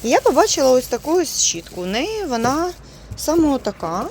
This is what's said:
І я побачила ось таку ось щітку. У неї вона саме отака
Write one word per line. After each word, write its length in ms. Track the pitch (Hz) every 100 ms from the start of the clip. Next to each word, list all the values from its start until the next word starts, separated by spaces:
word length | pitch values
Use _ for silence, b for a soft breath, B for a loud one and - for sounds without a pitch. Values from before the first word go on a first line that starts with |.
І 60 | 226
я 120 | 330
побачила 500 | - 269 427 - 269
ось 160 | 254 254
таку 340 | 240 285 349
ось 200 | 339 -
щітку. 400 | - 170 165 -
У 40 | 180
неї 400 | 208 330 440 381
вона 460 | 240 233 285 349 349 B B B -
саме 380 | - 330 311 269
отака 500 | 226 196 170 170 277